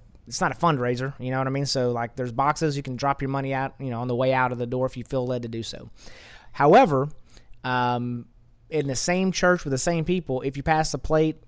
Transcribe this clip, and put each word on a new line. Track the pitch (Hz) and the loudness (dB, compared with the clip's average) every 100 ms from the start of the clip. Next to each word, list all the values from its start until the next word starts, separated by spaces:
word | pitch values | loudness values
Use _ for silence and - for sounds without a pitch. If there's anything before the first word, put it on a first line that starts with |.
| - - - | -18 -20 -10
it's | 117 | -2
not | 175 | -2
a | 127 | 2
fundraiser." | 170 147 123 123 135 - | 2 2 0 -2 -4 -6
You | 127 | -4
know | 131 | -2
what | 131 | -2
I | |
mean? | 139 139 | -2 -2
So, | 135 123 | 0 0
like, | 120 117 - | 0 -4 -6
there's | 123 | -4
boxes, | 117 139 147 160 139 | 0 2 2 0 -2
you | |
can | 139 123 | -6 -4
drop | 139 139 | -2 -2
your | 139 | -2
money | 139 135 | -4 -2
out, | 131 135 - | -4 -4 -6
you | 135 | -8
know, | 117 | -6
on | 123 | -2
the | 123 | 0
way | 131 | 2
out | 131 127 | 2 2
of | 120 | -2
the | 120 | -4
door | 127 131 | -2 -2
if | 127 | -4
you | 117 | -6
feel | 135 123 | -4 -2
led | 123 | -4
to | 117 | -6
do | 113 | -8
so. | 113 - 113 - - - - - - | -10 -12 -16 -18 -20 -20 -20 -20 -8
However, | - 143 208 240 135 143 - - - - - | 4 8 8 8 4 0 -6 -18 -20 -20 -10
um, | 127 127 123 123 123 120 - - - _ - | -2 0 2 0 -4 -6 -10 -20 -20 _ -6
in | 156 139 | -4 -2
the | 127 | -2
same | - 180 190 | 0 2 0
church | 170 180 180 | 2 4 4
with | 147 | 0
the | 131 | -2
same | - 170 | 0 0
people, | 156 180 - 127 | 0 -2 -2 -4
if | 135 135 | -4 -2
you | |
pass | 151 156 156 | 2 2 2
the | 139 | -2
plate | - 156 160 156 | 0 2 2 -2